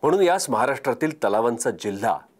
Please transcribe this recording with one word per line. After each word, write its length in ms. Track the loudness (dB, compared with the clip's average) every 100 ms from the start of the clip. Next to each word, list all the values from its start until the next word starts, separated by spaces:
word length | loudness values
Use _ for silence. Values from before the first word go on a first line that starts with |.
म्हणून 200 | 0 4
यास 280 | 4 2 0
महाराष्ट्रातील 680 | 0 0 0 -4 -2 -4 -2
तलावांचा 540 | 0 2 0 0 -4
जिल्हा 480 | -4 -6 -4 -2 -4 -8